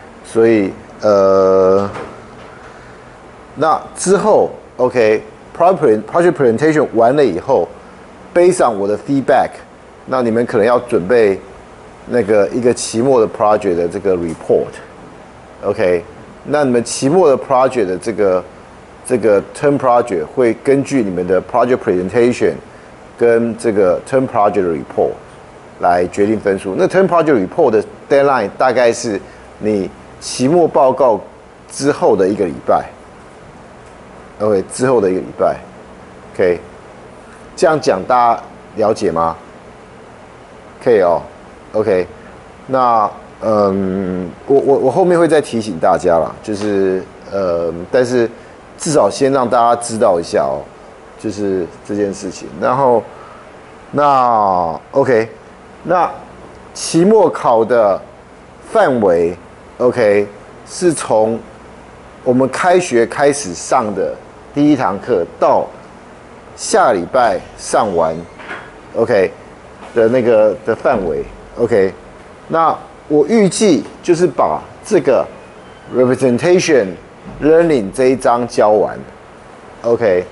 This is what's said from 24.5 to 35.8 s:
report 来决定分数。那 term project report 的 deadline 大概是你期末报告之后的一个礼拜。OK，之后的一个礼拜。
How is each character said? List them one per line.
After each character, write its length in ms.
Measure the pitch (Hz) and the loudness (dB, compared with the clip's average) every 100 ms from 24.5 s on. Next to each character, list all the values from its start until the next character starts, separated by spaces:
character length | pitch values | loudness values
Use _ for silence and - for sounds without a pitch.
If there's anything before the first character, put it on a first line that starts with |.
| 98 | 0
report 480 | 90 76 - - 73 - - - - - - - | -2 -4 -6 -2 -2 -4 -16 -20 -20 -20 -20 -4
来 260 | 90 90 90 | 0 0 0
决 180 | - 101 | -2 0
定 120 | 110 | 0
分 200 | 101 95 | -2 -2
数。 160 | 95 107 | -4 -2
那 100 | 185 | 0
term 220 | 185 190 | 0 2
project 400 | 170 156 120 92 | 0 2 0 0
report 220 | - 139 | 0 2
的 120 | 107 - - - | 2 -2 -12 0
deadline 420 | 143 139 127 113 - | 2 2 0 -2 -2
大 120 | 131 | 0
概 220 | 120 120 | 2 2
是 260 | 110 120 98 - - - - | 0 -4 -6 -8 -20 -20 -8
你 320 | 107 104 90 - - - | -4 -2 -4 -10 -20 -16
期 260 | - - 127 | -12 -4 0
末 220 | 175 151 | 2 2
报 240 | 165 131 | 2 2
告 260 | 127 127 101 - - - - - | 2 0 0 -4 -20 -20 -20 -18
之 180 | - 139 | -6 -4
后 240 | 135 165 | 0 0
的 140 | 101 92 | 0 0
一 60 | |
个 100 | 101 | -2
礼 80 | 90 62 - | -4 -6 -2
拜。 180 | 90 - - - - - - - - - - - - - - - - | -2 -2 -18 -20 -20 -20 -20 -20 -20 -20 -20 -20 -20 -20 -20 -20 -6
OK， 240 | 107 98 - | 0 0 -2
之 160 | - 127 | -4 0
后 140 | 123 | 2
的 100 | 95 | 2
一 40 | |
个 60 | 92 | -2
礼 60 | 60 - | -6 -2
拜。 180 | 87 69 - - | -2 -2 -12 -20